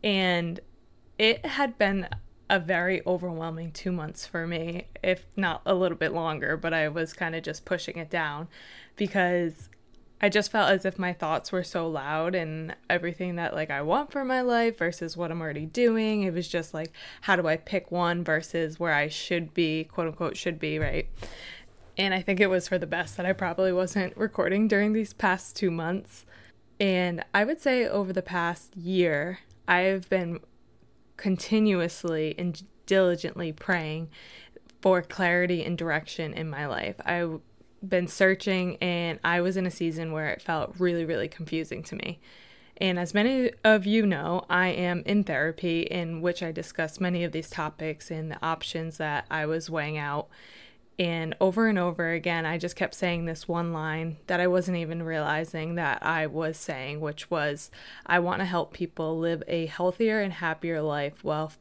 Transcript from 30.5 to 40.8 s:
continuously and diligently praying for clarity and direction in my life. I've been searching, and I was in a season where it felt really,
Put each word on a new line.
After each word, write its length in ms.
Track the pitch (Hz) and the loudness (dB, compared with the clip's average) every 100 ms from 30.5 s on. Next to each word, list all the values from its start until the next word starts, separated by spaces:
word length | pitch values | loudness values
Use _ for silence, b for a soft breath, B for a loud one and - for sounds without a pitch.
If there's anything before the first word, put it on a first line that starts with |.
| - - - - - - - | -20 -20 -20 -20 -20 -20 -4
continuously 1160 | 196 185 - 220 214 185 170 - 170 160 156 - | 0 0 2 4 4 4 2 -2 -2 0 -2 -2
and 260 | 175 156 190 - - | -4 -4 -12 -18 2
diligently 640 | 190 185 175 175 - 165 | 6 6 4 -2 -4 -6
praying 580 | 156 - 180 156 156 160 B B B B - - - | -6 -2 0 0 -6 -8 B B B B -20 -20 0
for 220 | 190 185 | 4 4
clarity 600 | 170 - 180 175 180 175 | 2 0 2 4 4 0
and 140 | - 170 | 0 -2
direction 560 | 165 156 156 - 156 | 0 -2 -4 -8 -6
in 160 | - 160 | -6 -6
my 160 | 143 147 | -6 -4
life. 300 | 117 - - - | -4 -4 -6 -2
I've 360 | 175 170 160 - - - - 190 | -2 -2 -4 -12 -20 -20 -16 0
been 200 | 185 180 | 0 2
searching, 720 | - 190 190 - 185 180 - | 4 6 4 2 0 0 -2
and 420 | 180 175 170 160 | -2 0 -2 -2
I 180 | - 175 | 0 2
was 140 | 175 190 | 2 2
in 120 | 185 | -2
a 40 | |
season 400 | 175 165 160 160 | 0 -2 -2 -4
where 180 | 156 151 | -2 -2
it 120 | - | -4
felt 320 | - 160 - | -2 -2 -2
really, 260 | 175 | 0